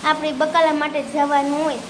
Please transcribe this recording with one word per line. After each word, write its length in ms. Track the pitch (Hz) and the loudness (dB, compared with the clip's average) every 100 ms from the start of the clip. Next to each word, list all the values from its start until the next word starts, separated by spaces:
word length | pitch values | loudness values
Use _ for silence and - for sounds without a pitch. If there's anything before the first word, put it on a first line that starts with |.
આપણે 280 | 302 311 302 | 0 0 -2
બકાલા 400 | 262 311 330 320 | 0 2 4 4
માટે 300 | 302 294 294 | 2 -2 -4
જ 100 | 262 | -4
જવાનું 520 | 294 285 285 285 294 | -2 2 2 2 0
હોય. 140 | 311 240 | -2 -4